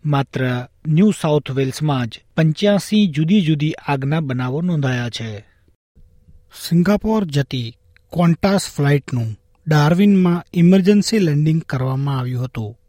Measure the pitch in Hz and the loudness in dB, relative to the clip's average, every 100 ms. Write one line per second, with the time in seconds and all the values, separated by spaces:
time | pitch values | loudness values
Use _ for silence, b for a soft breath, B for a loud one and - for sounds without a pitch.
0 | 151 143 135 - 127 123 123 _ 156 156 | -2 -2 -2 -4 -4 -4 -8 _ -2 2
1 | 214 190 160 151 - 135 135 - 151 135 | 2 2 0 -2 -2 -4 -4 -2 -2 -2
2 | 120 - _ - 160 151 202 202 - 214 | -4 -8 _ 0 0 2 2 0 0 2
3 | 202 143 160 214 156 156 151 - - 143 | 2 0 2 2 2 0 -2 -4 -6 -4
4 | 135 156 143 123 127 139 180 165 135 123 | -2 -2 -2 -4 -4 -4 -2 -2 -2 -2
5 | 120 - 113 104 - _ _ _ _ _ | -4 -8 -10 -12 -16 _ _ _ _ _
6 | - _ _ - _ - - 165 180 208 | -20 _ _ -20 _ -16 -2 0 2 0
7 | 214 220 190 143 139 131 117 - _ _ | 0 -2 -2 -4 -4 -6 -10 -14 _ _
8 | _ - 170 165 196 190 - - 143 143 | _ 0 0 2 0 0 -2 -2 0 0
9 | - 123 113 107 _ _ - 151 147 175 | 0 -6 -4 -8 _ _ 0 2 4 4
10 | 208 196 180 175 - 180 170 190 185 208 | 4 4 2 0 -4 2 6 6 4 2
11 | 190 226 175 147 151 160 - 135 131 135 | 2 0 0 2 2 0 -2 -4 -2 -2
12 | 139 135 123 127 127 - 107 117 | -2 -4 -4 -6 -6 -8 -10 -12